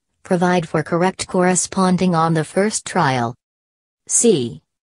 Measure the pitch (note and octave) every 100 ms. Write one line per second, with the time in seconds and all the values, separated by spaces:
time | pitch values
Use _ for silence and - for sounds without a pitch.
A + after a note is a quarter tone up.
0 | _ _ - F#3 F3+ F3+ E3 E3 D3+ E3+
1 | F3+ - - F#3+ F3+ F3+ - - F#3 F#3
2 | F#3 E3 E3 D#3+ D3+ - G#3 - - F#3+
3 | D3+ C3 A#2 B2+ _ _ _ _ _ _
4 | - - A#3+ F3 A#2 D3 - _